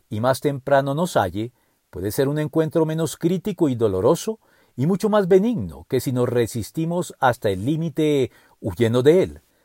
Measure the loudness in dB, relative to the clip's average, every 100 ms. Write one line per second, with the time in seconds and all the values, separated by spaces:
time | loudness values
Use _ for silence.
0 | -10 -4 0 0 0 -4 2 2 2 -2
1 | 0 0 0 -2 -8 _ _ _ _ -8
2 | -6 -2 -2 0 -2 0 0 0 0 -2
3 | -4 -2 -2 -2 -4 0 0 2 0 2
4 | 2 2 -2 -10 _ _ _ -4 -2 0
5 | 2 2 4 4 4 -2 -6 -10 -4 -4
6 | -2 -2 0 0 -2 -4 -8 -4 -4 -4
7 | -6 -2 0 0 -2 -2 -2 -2 -4 -2
8 | 0 0 -2 _ _ _ -8 0 2 4
9 | 6 4 2 -4 _ _